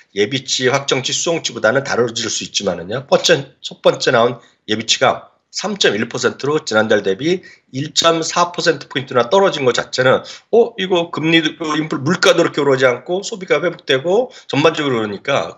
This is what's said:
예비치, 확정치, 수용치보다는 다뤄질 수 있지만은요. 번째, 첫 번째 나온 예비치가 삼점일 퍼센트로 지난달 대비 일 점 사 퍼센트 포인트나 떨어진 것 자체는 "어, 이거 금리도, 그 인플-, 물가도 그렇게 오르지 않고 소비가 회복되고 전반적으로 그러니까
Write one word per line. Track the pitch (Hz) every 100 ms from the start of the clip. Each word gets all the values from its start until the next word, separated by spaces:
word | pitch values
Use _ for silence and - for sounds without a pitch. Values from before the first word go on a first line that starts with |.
| _ 98
예비치, | 104 135 - - 127
확정치, | 139 139 135 131
수용치보다는 | 139 - 165 - 113 107 135
다뤄질 | - 101 120 117 110
수 | -
있지만은요. | 92 - 98 87 85 123 -
번째, | 180 180 151 - _
첫 | - -
번째 | 185 170 -
나온 | 123 120 127 _ _ -
예비치가 | 107 117 - 123 - - _ _
삼점일 | - 196 196 156 104 233
퍼센트로 | 123 113 - 135 151
지난달 | - 107 110 107
대비 | 98 95 156 185 - - _
일 | 127 147
점 | - 165 165
사 | 156 170 175
퍼센트 | - 165 143 -
포인트나 | 139 127 127 117
떨어진 | 196 190 156
것 | 127
자체는 | 117 - - 127 - - - _
"어, | 220 233 -
이거 | 185 180 170
금리도, | - 160 165 156 -
그 | 156 156
인플-, | 151 151
물가도 | 135 180 190 170
그렇게 | 151 -
오르지 | 139 131 131
않고 | 120 - 185
소비가 | 190 214 180 151
회복되고 | 170 160 - 131 165 202 254 - -
전반적으로 | 135 160 160 143 117
그러니까 | 107 98 - 131 85